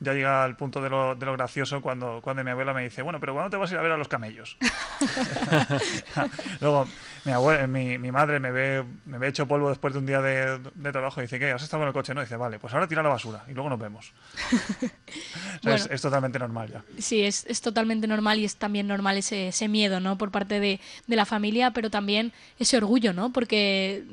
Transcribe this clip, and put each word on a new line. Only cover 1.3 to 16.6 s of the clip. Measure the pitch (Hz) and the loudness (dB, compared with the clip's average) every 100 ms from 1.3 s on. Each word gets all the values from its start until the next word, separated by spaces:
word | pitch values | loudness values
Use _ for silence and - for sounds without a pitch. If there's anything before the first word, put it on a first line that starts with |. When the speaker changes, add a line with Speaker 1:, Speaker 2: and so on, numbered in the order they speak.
Speaker 1:
gracioso | 131 123 143 131 139 | -2 -2 -2 -2 -2
cuando, | 135 127 123 117 | -4 -4 -4 -6
cuando | 135 135 | -4 -4
mi | 127 | -2
abuela | 123 135 | -2 -2
me | 131 | -2
dice, | 123 - | -4 -6
"Bueno, | 139 160 | -6 -6
pero | 135 | -4
¿cuándo | 139 190 | -4 -2
te | 196 | -2
vas | 190 | -2
a | 175 | 0
ir | |
a | |
ver | 165 | 2
a | 156 | 0
los | 139 | 0
camellos?". | 135 110 113 110 - | -4 -4 -12 -14 -2
<laughs> | 254 - - - 277 - 247 240 254 156 131 143 392 - - - 247 - - 170 | -2 -2 -6 -2 0 0 -2 -2 2 2 4 0 0 -4 -4 -2 -2 -4 -10 0
Luego, | 143 143 127 - - - | 4 4 2 -4 -16 -8
mi | 143 | -2
abue-, | 123 139 151 135 | 4 6 4 2
mi, | 131 127 123 | 0 -2 -2
mi | 123 | 0
madre | 131 151 147 | 2 4 2
me | 131 | 0
ve, | 127 135 135 123 - - | 0 2 0 -2 -10 -12
me | 123 | -4
ve | 135 | -2
hecho | 131 139 | 0 2
polvo | 147 143 | 2 2
después | 135 143 | 0 -2
de | 135 | -2
un | 135 | 0
día | 139 | 2
de, | 135 131 131 131 135 | 2 2 0 -2 -8
de | 185 143 | -10 -6
trabajo | 135 131 143 | -2 -4 -4
y | 120 | -6
dice, | 127 | -2
"¿Qué? | 139 | -2
¿Has | 123 | -2
estado | 151 156 | -2 -2
en | 147 | 0
el | |
coche, | 139 131 | 0 -2
no?". | 139 | -4
Dice, | 120 117 | -6 -4
"Vale, | 123 107 | -6 -6
pues | 120 | -4
ahora | 131 180 | -2 0
tira | 160 | 2
la | 156 | 2
basura | 123 113 107 131 | 0 -2 -10 -10
y | |
luego | 131 143 | -6 -4
nos | 120 | -4
vemos". | 110 107 - - - - | -6 -12 -20 -20 -16 -8
Speaker 2:
<laughs> | - 233 - 202 240 - - - - 165 190 180 | 0 0 0 -4 -6 -8 -16 -14 -12 -12 -10 -4
Speaker 1:
O | |
sea, | - - | 2 2
es, | |
Speaker 2:
Bueno. | - 131 | 2 -2
Speaker 1:
es | |
totalmente | 147 135 131 123 | 0 2 0 -2
normal | 123 113 | -4 -6